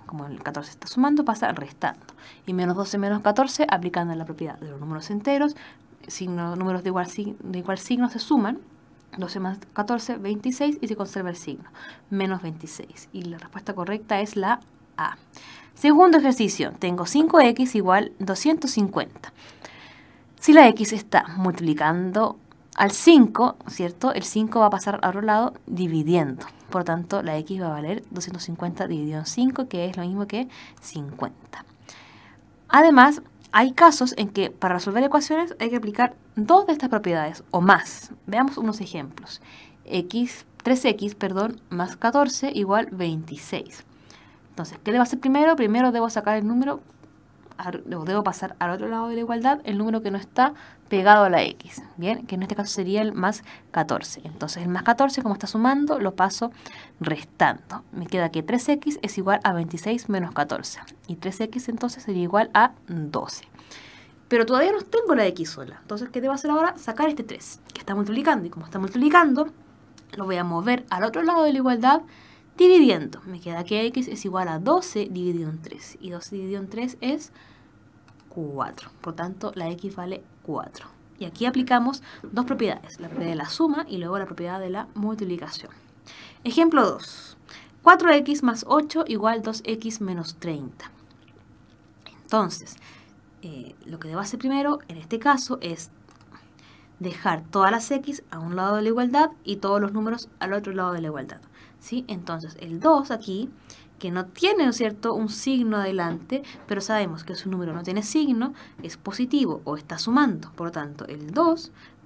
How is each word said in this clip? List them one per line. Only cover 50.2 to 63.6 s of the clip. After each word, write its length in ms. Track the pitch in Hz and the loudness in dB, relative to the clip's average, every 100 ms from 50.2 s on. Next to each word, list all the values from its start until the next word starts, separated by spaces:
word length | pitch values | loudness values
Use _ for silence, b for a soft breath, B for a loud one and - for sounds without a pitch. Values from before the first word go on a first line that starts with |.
| 196 - 262 294 B B - | -2 2 2 2 B B -2
pegado 360 | 196 190 208 202 | 4 8 10 8
a 40 | |
la 140 | 170 | 6
X, 380 | 78 - - - - - | 2 -2 -14 -18 -18 -8
¿bien? 280 | 175 233 240 | -4 -4 -6
Que 100 | 185 | -6
en 80 | |
este 120 | 196 208 | -4 -4
caso 160 | 202 | -4
sería 300 | - 180 202 | -4 -2 0
el 100 | 220 | 0
más 320 | - 185 208 B B - | -2 -2 -4 B B -6
catorce. 500 | - 156 120 - - | -2 -2 -2 -6 -12
Entonces, 400 | 160 160 151 - | -14 -10 -10 -6
el 60 | 175 | -4
más 140 | 180 | 0
catorce, 400 | 175 233 269 269 | 2 4 2 0
como 100 | 233 | -2
está 140 | 196 202 | -4 -4
sumando, 520 | 220 233 269 294 294 | 0 2 2 2 0
lo 160 | 202 190 | -2 0
paso 360 | 190 - 240 B B B B - | 0 0 -6 B B B B -10
restando. 840 | 156 151 - - 156 - - - - | -6 -6 -8 2 2 2 -8 -16 -12
Me 160 | - 165 | -12 -4
queda 220 | 190 165 | -2 -2
que 140 | 165 | -2
tres 260 | 156 247 247 | -2 -2 0
X 300 | 294 302 294 | 0 -2 -4
es 160 | 202 - | -6 -4
igual 220 | 190 208 | 0 0
a 80 | 208 | 2
veintiséis 580 | 175 170 165 - 233 - | 0 -4 -6 -4 -4 -2
menos 220 | 196 170 | -4 -2
catorce. 480 | - 180 - - - - - - | -4 -4 -4 -8 -12 -16 -20 -12
Y 80 | 165 | -10
tres 260 | 190 190 | -8 -6
X 280 | 220 247 247 | -6 -6 -8
entonces 340 | 226 240 247 | -6 -6 -6
sería 200 | - 185 | -6 -4
igual 260 | 175 196 220 | 0 2 2
a 200 | 202 240 - - | 4 4 2 -10
doce. 580 | 170 151 139 - - - B | -8 -4 -6 -6 -10 -18 B